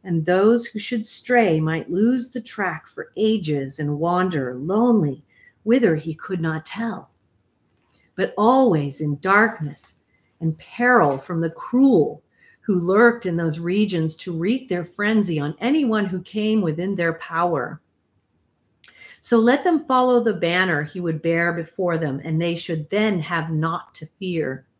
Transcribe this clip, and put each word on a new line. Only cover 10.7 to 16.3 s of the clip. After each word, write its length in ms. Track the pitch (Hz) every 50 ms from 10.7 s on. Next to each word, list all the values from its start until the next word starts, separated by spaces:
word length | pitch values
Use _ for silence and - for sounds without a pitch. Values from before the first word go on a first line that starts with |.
| - - 240 247 254 233 170 147 139
from 240 | 135 - - 180 165
the 80 | 165 165
cruel 760 | 165 - - - - 247 269 269 247 180 143 - - - _ _ _ _ _ _ _ _
who 180 | _ - 196 180
lurked 460 | 170 170 190 208 240 240 233 233 -
in 100 | 185 170
those 240 | 170 170 165 151 165
regions 560 | 170 170 185 208 214 196 180 170 160 160 160
to 200 | - - 185 170
wreak 340 | 160 165 196 240 262 - -
their 140 | 185 175 170
frenzy 560 | 175 - - 202 208 226 214 202 175 165 151
on 160 | 143 147 - _
anyone 460 | - 240 285 320 285 233 220 214 202
who 160 | 185 180 185
came 400 | 185 -